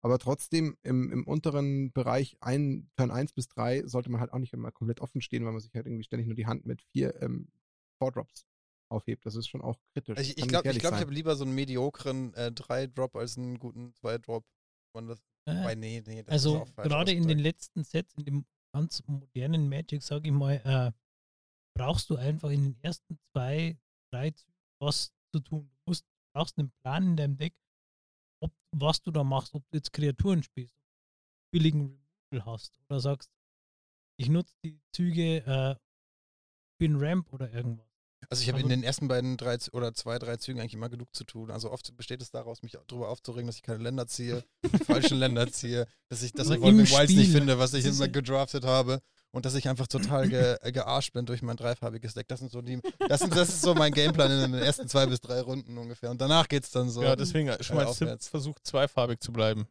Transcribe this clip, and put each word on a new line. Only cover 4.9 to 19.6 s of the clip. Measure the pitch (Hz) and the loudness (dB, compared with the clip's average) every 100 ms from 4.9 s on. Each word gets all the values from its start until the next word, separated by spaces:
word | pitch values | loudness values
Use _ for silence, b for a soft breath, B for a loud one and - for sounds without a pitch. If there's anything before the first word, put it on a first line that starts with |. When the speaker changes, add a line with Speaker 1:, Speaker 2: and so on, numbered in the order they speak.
| 117 | -4
Speaker 1:
offen | - - | -6 -8
stehen, | 117 123 113 | -6 -6 -4
weil | |
man | 110 | -6
sich | 110 | -8
halt | 117 120 | -10 -8
irgendwie | 117 | -10
ständig | 107 120 117 | -8 -6 -6
nur | 113 | -4
die | 110 | -4
Hand | - 113 | -4 -6
mit | 120 _ | -10 _
vier, | 135 131 - | -4 -4 -4
ähm, | 127 120 - _ _ _ _ _ | -6 -6 -10 _ _ _ _ _
Four-Drops | 131 123 - - _ _ _ _ _ | -4 -4 -12 -18 _ _ _ _ _
aufhebt. | 117 - 117 - | -8 -8 -8 -8
Das | 110 | -10
ist | 113 | -10
schon | 135 | -10
auch | 120 117 _ - | -8 -10 _ -12
kritisch. | 127 113 | -10 -8
Speaker 2:
Also | 139 | -8
ich, | 143 | -6
Speaker 1:
Kann | |
Speaker 2:
ich | 127 | -2
glaub, | 170 | 0
ich | |
Speaker 1:
gefährlich | 147 120 | 0 0
Speaker 2:
glaub, | 165 104 | 0 0
ich | |
Speaker 1:
sein. | 147 | -2
Speaker 2:
hab | |
lieber | 143 160 147 | -4 -2 -2
so | 135 | -2
einen | 131 | -4
mediokren, | 139 127 139 - 143 131 127 | -4 -2 -4 -4 -6 -6 -6
äh, | 107 120 | -6 -6
drei-Drop | 117 - 123 135 127 127 - | -6 -6 -6 -4 -4 -6 -4
als | 120 117 | -8 -8
einen | 123 123 | -8 -8
guten | 120 113 120 | -12 -14 -18
zwei-Drop. | _ 117 117 113 113 - _ _ _ _ | _ -6 -6 -6 -8 -8 _ _ _ _
Man | 113 113 | -14 -12
das, | 117 _ _ - | -14 _ _ -8
Speaker 3:
Äh, | 170 | -4
Speaker 2:
wobei, | 185 110 | -4 -4
nee, | 110 113 110 | -8 -10 -10
nee, | 110 | -14
das | 110 | -2
Speaker 3:
also | 151 139 151 | 0 2 0
Speaker 2:
ist | |
auch | - | -4
falsch | - 107 | -6 -2
Speaker 3:
gerade | 147 185 | 0 0
in | 175 | 2
den | 165 151 | 2 2
Speaker 2:
ausgedrückt. | 147 | 0
Speaker 3:
letzten | - - - 147 | -2 -10 -8 -4
Sets, | 160 175 - | -4 -6 -10
in | 147 | -6
dem | 143 139 _ _ 143 | -6 -6 _ _ -4
ganz | 165 - - | -4 -4 -6
modernen | 139 135 - 131 160 | -8 -8 -6 -2 0